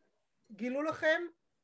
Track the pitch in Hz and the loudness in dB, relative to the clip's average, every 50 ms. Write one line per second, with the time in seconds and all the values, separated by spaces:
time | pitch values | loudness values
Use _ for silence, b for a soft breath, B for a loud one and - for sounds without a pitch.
0 | _ _ _ _ _ _ _ _ _ - 214 180 226 247 254 285 302 320 302 - | _ _ _ _ _ _ _ _ _ -20 -10 -6 -4 -2 -2 -2 -2 -2 -2 2
1 | 330 311 320 349 349 330 - _ _ _ _ _ | 4 4 4 2 0 -4 -10 _ _ _ _ _